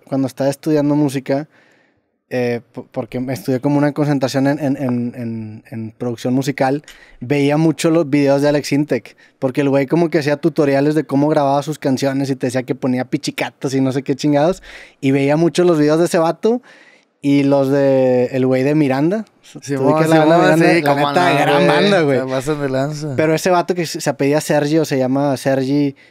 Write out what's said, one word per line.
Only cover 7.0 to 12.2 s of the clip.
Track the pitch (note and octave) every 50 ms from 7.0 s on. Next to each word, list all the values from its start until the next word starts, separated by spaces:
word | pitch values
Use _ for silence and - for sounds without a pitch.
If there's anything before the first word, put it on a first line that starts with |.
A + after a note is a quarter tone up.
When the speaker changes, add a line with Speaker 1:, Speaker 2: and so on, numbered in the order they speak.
| - - - -
Speaker 1:
veía | - A#2+ C#3+ C#3+ C#3+ C#3+ D3 D3+
mucho | D#3+ E3 D3+ - - E3
los | D#3+ E3+ E3+ C3+
videos | C#3 D3 C#3+ C3+ C#3 C#3
de | C#3+ D3
Alex | D3 D3 C3 -
Sintek, | D3 C#3+ D3+ C#3+ C#3+ A#2 - - - _ _ _ _ _
porque | - C3 B2 D3+
el | C#3+ C#3
güey | C3 C#3 C#3
como | C3 D#3+ E3 E3+ D#3+
que | D#3 E3
hacía | C3+ D3 D3 C#3+
tutoriales | - E3 C#3+ - D3+ C#3 C#3 C3+ C#3+ D3+ D3+
de | D#3 C#3
cómo | - C3+ C#3 D3 D3+
grababa | D#3 D3+ C#3+ C3+ C#3 C#3+ C#3
sus | D#3 D3+ -
canciones | - C#3+ C3 B2 C#3 C3+ C3 C#3